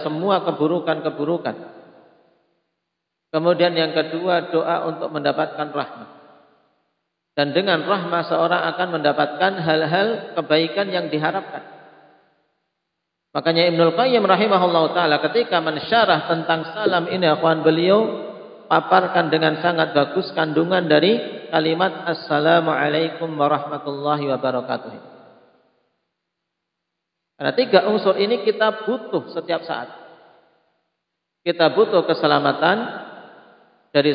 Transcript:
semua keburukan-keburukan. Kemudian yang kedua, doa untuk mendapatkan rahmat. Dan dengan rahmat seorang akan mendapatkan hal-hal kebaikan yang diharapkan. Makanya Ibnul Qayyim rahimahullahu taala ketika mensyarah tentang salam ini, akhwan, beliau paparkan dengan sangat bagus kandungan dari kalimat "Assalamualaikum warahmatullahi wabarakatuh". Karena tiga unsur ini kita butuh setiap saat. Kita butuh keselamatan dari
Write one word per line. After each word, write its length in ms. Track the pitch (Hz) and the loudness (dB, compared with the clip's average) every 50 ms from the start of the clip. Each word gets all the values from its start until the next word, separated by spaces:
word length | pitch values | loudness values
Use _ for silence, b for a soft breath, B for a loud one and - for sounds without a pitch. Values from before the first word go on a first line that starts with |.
| - | -4
semua 400 | 151 156 156 175 202 196 180 - | -6 -4 -2 0 0 0 0 0
keburukan-keburukan. 1400 | 175 156 139 151 156 175 175 151 160 156 151 151 156 - 131 147 151 175 165 - 127 107 - - - - - - - - - - _ _ _ _ _ _ _ _ _ _ _ _ _ _ _ _ _ _ _ _ _ _ _ _ _ | -2 -2 0 0 0 0 0 -2 -2 -4 -2 -4 -6 -4 -4 -4 -2 -2 -2 -4 -6 -8 -8 -12 -18 -20 -20 -20 -20 -20 -20 -20 _ _ _ _ _ _ _ _ _ _ _ _ _ _ _ _ _ _ _ _ _ _ _ _ _
Kemudian 400 | - 156 160 175 175 156 175 175 170 165 | -4 0 2 2 2 4 2 2 2 0
yang 160 | 160 156 - | -2 0 0
kedua, 560 | 160 156 - 165 165 180 185 180 170 170 - | -2 -2 -2 -4 -4 -2 0 0 0 0 0
doa 400 | - 160 165 160 170 - - 165 | 0 0 0 2 0 -2 -2 -4
untuk 240 | 165 165 170 - 160 | -6 -6 -8 -6 -6
mendapatkan 560 | 151 143 143 135 151 156 156 - - 151 147 | -4 -2 -2 0 0 -2 -4 -4 -6 -8 -6
rahmat. 400 | 139 143 131 - - - - - - - - - - - _ _ _ _ _ _ _ _ _ _ _ _ _ _ _ _ _ _ _ 147 | -4 -6 -6 -6 -10 -16 -18 -20 -20 -20 -20 -20 -20 -20 _ _ _ _ _ _ _ _ _ _ _ _ _ _ _ _ _ _ _ -2
Dan 160 | 143 143 135 | -2 0 0
dengan 320 | 170 196 202 180 156 147 | 0 2 2 0 0 0
rahmat 400 | 165 202 190 175 175 175 170 160 | -2 -2 -2 -2 -2 -4 -4 -2
seorang 400 | 160 165 165 165 170 180 175 160 165 160 | -2 0 0 2 2 2 0 0 -2 -2
akan 140 | - 185 180 170 160 | -4 -4 -4 -4 0
mendapatkan 540 | 147 147 139 151 147 147 - - 180 196 196 190 160 | 0 0 2 2 0 -2 0 0 0 0 0 -2 0
hal-hal 720 | 165 156 156 160 147 170 185 196 220 233 - - - - | 0 2 2 2 0 0 0 0 0 -2 -4 -8 -8 -6
kebaikan 560 | 175 156 143 151 156 165 160 - 202 202 190 | -8 -2 2 2 2 2 0 -2 -4 -4 -2
yang 160 | 185 180 175 | -2 -4 -4
diharapkan. 560 | 156 151 151 151 160 190 190 - - - 139 - - - - - - - - - _ _ _ _ _ _ _ _ _ _ _ _ _ _ _ _ _ _ _ _ _ _ _ _ _ | -4 -4 -2 -2 -2 -2 -4 -6 -8 -12 -14 -14 -16 -20 -20 -20 -20 -20 -20 -20 _ _ _ _ _ _ _ _ _ _ _ _ _ _ _ _ _ _ _ _ _ _ _ _ _
Makanya 400 | _ 147 - 165 165 165 175 175 | _ -4 -2 0 2 2 2 2
Ibnul 240 | 165 165 170 165 165 | 4 4 4 4 4
Qayyim 320 | - 247 262 247 226 202 | 2 2 4 4 4 4
rahimahullahu 640 | 185 190 175 214 220 196 185 180 180 170 165 160 147 | 4 4 4 4 4 4 4 4 4 4 2 2 2
taala 320 | - 175 175 156 147 147 160 | 2 0 2 2 2 2 0
ketika 400 | 151 - 233 233 - 185 170 160 | 0 0 0 0 2 0 0 0
mensyarah 640 | 160 156 147 - - 220 233 220 190 170 151 151 | 0 -4 -4 -2 0 2 4 4 4 4 2 2
tentang 400 | - 165 165 160 - 165 160 160 165 - | 0 -2 -2 0 0 0 -2 -2 -6 -8
salam 320 | 214 214 202 185 175 170 | -2 0 2 2 2 0
ini, 240 | 175 - 185 180 156 | -2 -2 0 2 2
akhwan, 320 | 151 151 160 160 160 160 151 | 2 4 4 2 2 4 4
beliau 640 | 160 160 165 175 185 196 214 220 214 - - - - - - - - - - - | 4 4 4 4 4 4 4 2 0 -4 -8 -10 -12 -14 -16 -18 -20 -20 -20 -4
paparkan 640 | - 160 165 160 - 180 185 185 175 - 175 170 156 | 0 0 0 2 4 4 4 4 2 0 0 0 2
dengan 320 | 156 160 160 156 156 156 165 | 0 2 2 0 0 0 -2
sangat 320 | 175 175 165 160 156 - | -2 0 0 0 0 2
bagus 400 | 147 143 - - 190 185 - - | 0 0 0 -2 -4 -6 -4 -4
kandungan 560 | - 160 156 151 151 165 175 185 185 180 156 | -2 -2 0 0 0 0 2 0 0 2 4
dari 560 | 151 151 160 196 226 233 - - - - - - 165 | 2 4 4 4 2 0 -2 -6 -10 -12 -10 -4 -2
kalimat 560 | 160 156 160 165 170 185 190 - - - 175 | -2 0 0 0 0 0 -2 -2 -4 -6 -6
"Assalamualaikum 1200 | 160 - - - 156 147 151 160 170 170 165 160 151 131 147 147 147 156 165 160 - - 170 165 160 147 | -6 -6 -4 -2 -2 0 4 4 4 4 4 2 0 0 0 0 0 0 -2 -2 -4 -6 -8 -8 -2 0
warahmatullahi 880 | 143 147 151 143 143 151 151 143 143 143 143 139 143 147 151 147 143 | 0 2 2 0 -2 -6 -8 -8 -8 -8 -8 -4 -2 -2 -2 0 0
wabarakatuh". 640 | 139 131 123 135 131 127 123 123 127 123 - - 113 110 104 - - - - - - - - _ _ _ _ _ _ _ _ _ _ _ _ _ _ _ _ _ _ _ _ _ _ _ _ _ _ _ _ _ _ _ _ _ _ _ _ _ _ _ _ | -2 -2 -2 -2 -2 -2 -2 -4 -4 -6 -8 -8 -12 -16 -16 -18 -20 -20 -20 -20 -20 -20 -20 _ _ _ _ _ _ _ _ _ _ _ _ _ _ _ _ _ _ _ _ _ _ _ _ _ _ _ _ _ _ _ _ _ _ _ _ _ _ _ _
Karena 140 | 143 143 - | -4 -2 0
tiga 320 | - 262 220 208 185 170 | 0 0 4 4 4 4
unsur 320 | 208 214 208 - 196 190 - | 4 0 2 2 0 2 2
ini 240 | 196 208 240 240 - | 0 0 0 0 0
kita 440 | 220 208 - 214 220 214 - - | -2 0 2 0 0 -2 -2 -4
butuh 440 | 196 247 254 - - 214 160 - - | -4 -4 -4 -6 -6 -6 -6 -6 -6
setiap 320 | - 165 160 180 170 - - | -10 -12 -6 -6 -6 -6 -4
saat. 280 | - - 117 123 - - - - - - - - - _ _ _ _ _ _ _ _ _ _ _ _ _ _ _ _ _ _ _ _ _ _ _ | -6 -8 -8 -8 -12 -16 -20 -20 -20 -20 -20 -20 -20 _ _ _ _ _ _ _ _ _ _ _ _ _ _ _ _ _ _ _ _ _ _ _
Kita 240 | 175 170 170 165 156 - | -4 0 2 2 2 4
butuh 320 | 185 220 208 214 180 147 - | 4 2 4 4 2 2 2
keselamatan 680 | 160 - - 147 147 143 143 143 135 - 160 170 196 220 240 254 - - - - - - - - - - - - - _ _ _ _ _ _ _ | 0 0 2 2 2 4 2 2 0 2 2 2 2 0 -2 -6 -10 -12 -14 -16 -18 -20 -20 -20 -20 -20 -20 -20 -20 _ _ _ _ _ _ _
dari 240 | - 143 139 151 139 | 0 2 2 2 0